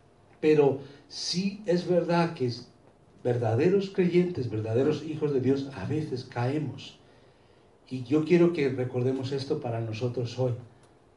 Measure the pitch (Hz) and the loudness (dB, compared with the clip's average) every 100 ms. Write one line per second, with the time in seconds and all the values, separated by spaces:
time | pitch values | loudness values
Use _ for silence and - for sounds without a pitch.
0 | _ _ _ _ 156 151 139 135 - - | _ _ _ _ 4 6 6 2 -6 -20
1 | - - - 175 196 - - 175 156 175 | -18 -10 -4 -2 -2 -4 0 0 2 2
2 | 156 170 170 - 123 117 - - - _ | 2 2 0 0 -4 -4 -12 -20 -20 _
3 | _ - 123 120 113 113 170 196 - - | _ -4 -2 0 2 4 4 4 2 0
4 | 175 175 175 - 113 107 110 113 147 151 | 4 4 2 0 -4 -4 0 2 2 0
5 | - 151 147 135 123 139 - 101 95 151 | -4 -4 -2 0 2 0 -2 -8 -4 -4
6 | 151 120 - 120 123 151 127 104 - - | -4 -6 -8 -4 -2 -2 -4 -8 -16 -20
7 | - - - _ _ _ _ _ _ 131 | -20 -20 -20 _ _ _ _ _ _ -10
8 | 117 151 156 175 170 151 139 120 127 127 | 0 0 4 6 6 4 0 -2 -4 -2
9 | 123 131 123 139 - 151 120 113 113 110 | 0 -2 -4 -6 -4 -4 -4 -6 -6 -6
10 | 123 120 117 - 127 113 - - _ _ | -6 -4 -6 -2 -2 -4 -10 -20 _ _
11 | _ | _